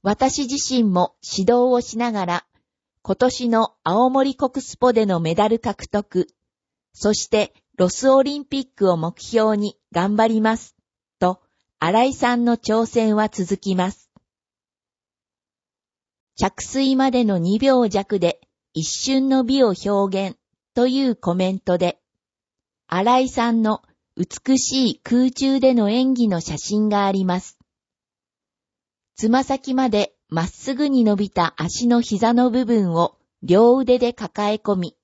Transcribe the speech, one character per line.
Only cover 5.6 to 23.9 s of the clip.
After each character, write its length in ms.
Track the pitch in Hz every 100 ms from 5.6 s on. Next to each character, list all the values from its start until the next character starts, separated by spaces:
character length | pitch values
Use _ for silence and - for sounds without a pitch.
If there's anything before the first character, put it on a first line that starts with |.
| 233 202 -
得、 380 | 202 202 185 - _ _ _ _ _ _
そ 200 | - 202
し 160 | 214 -
て 240 | 214 208 _ _ -
ロ 120 | 180
ス 200 | - 269
オ 100 | 269
リ 160 | 269 294
ン 80 |
ピ 140 | 277 269
ッ 80 | 254
ク 180 | _ 196
を 40 |
目 240 | 170 160 -
標 380 | - 226 220 208
に 200 | 208 - _
頑 240 | 170 190
張 200 | 214 226
り 40 | 220
ま 160 | 220
す、 200 | 226 - _ _ _ _ _
と、 220 | 180 185 _ _ _ _
新 240 | 160 214
井 100 | 262
さ 220 | 262 247
ん 100 | 240
の 120 | 240 233
挑 280 | - 220
戦 300 | 226 240 220
は 120 | 214 214
続 300 | - 175 196
き 180 | 196
ま 140 | 185 180
す。 220 | - _ _ _ _ _ _ _ _ _ _ _ _ _ _ _ _ _ _ _ _ _ _ _
着 280 | - 196 -
水 320 | - 269 269
ま 140 | 262 269
で 140 | 247
の 160 | 220 185
二 180 | 170 214
秒 300 | 269 254 226
弱 320 | 196 202 202
で 200 | 170 - _ _ _
一 100 | -
瞬 460 | 160 - 254 269 269
の 140 | 262
美 200 | 233 269
を 100 | 233 185
表 440 | 202 202 196 190 190
現 80 | - _ _ _
と 100 | -
い 220 | 254 262 262
う 80 |
コ 180 | 226 -
メ 200 | 175 185
ン 60 | 190
ト 200 | - 180
で、 200 | 175 - _ _ _ _ _ _ _ _ _
新 320 | 175 208 254
井 80 | 262
さ 200 | - 233
ん 140 | 226
の 180 | 214 214 _